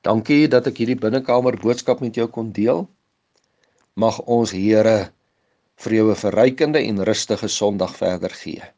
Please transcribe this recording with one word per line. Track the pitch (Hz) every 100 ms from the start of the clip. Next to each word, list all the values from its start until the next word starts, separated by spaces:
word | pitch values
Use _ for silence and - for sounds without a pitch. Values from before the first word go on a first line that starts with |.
Dankie | - 110 110 147 151
dat | 127 123
ek | -
hierdie | 117 123
binnekamer | - 127 131 123 127 113
boodskap | 107 120 - 123
met | 123
jou | 107 117
kon | - 113
deel. | 98 110 156 190 _ _ _ _ _ _ _ _ _ _ -
Mag | 110 104 -
ons | 120 113
Here | 95 101 110 110 107 95 _ _ _ _ _ _ _
vir | -
jou | 110 107
'n | 101
verrykende | 104 95 127 131 151 151
en | 110 101
rustige | 95 107 - 104 107
Sondag | - 104 101 90 -
verder | 92 90 92
gee. | - - 78 -